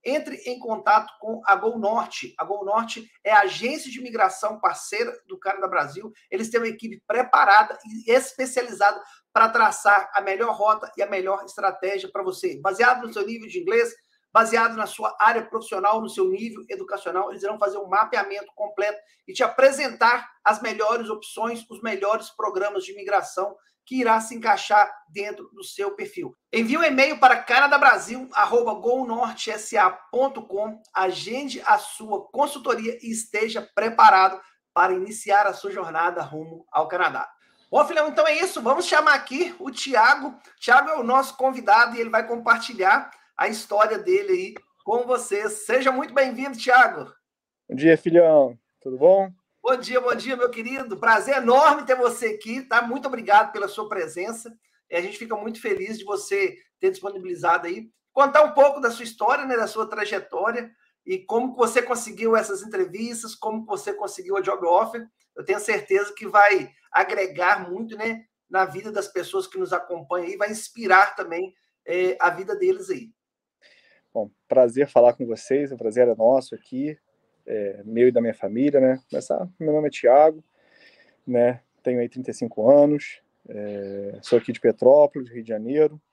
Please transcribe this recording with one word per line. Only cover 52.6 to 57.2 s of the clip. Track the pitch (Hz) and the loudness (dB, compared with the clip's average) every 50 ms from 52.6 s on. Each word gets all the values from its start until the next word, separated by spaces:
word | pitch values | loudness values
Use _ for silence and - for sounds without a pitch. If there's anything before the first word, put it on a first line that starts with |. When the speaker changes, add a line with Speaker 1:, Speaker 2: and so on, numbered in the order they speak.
Speaker 1:
tá? | 262 _ 226 233 | -6 _ 0 0
Muito | 233 233 247 277 - 269 | 0 0 -8 -6 -6 -6
obrigado | 254 226 214 190 202 214 214 - | -8 -6 2 6 6 6 6 4
pela | - 208 202 | -4 -6 -6
sua | 190 - 214 208 214 | -6 -6 -10 -10 -8
presença. | 208 190 165 156 139 175 185 220 226 226 - 233 226 _ _ _ _ _ _ _ | -6 -6 -6 -6 -6 -8 -8 -8 -10 -12 -14 -20 -20 _ _ _ _ _ _ _
E | 165 | -4
a | 175 | -4
gente | 180 202 208 - | -4 -4 -10 -12
fica | 233 220 220 | -10 -8 -8
muito | 202 214 226 220 - | -8 -8 -10 -10 -8
feliz | - 220 196 180 190 214 220 - | -6 -4 -4 -4 -4 -10 -10 -12
de | 196 | -8
você | 202 202 196 - - 196 202 196 175 - _ _ _ _ _ | -6 -6 -6 -4 -4 -2 0 0 -2 -4 _ _ _ _ _
ter | - 190 | -2 -2
disponibilizado | 185 - - 202 202 190 | -2 -2 -10 -10 -10 -10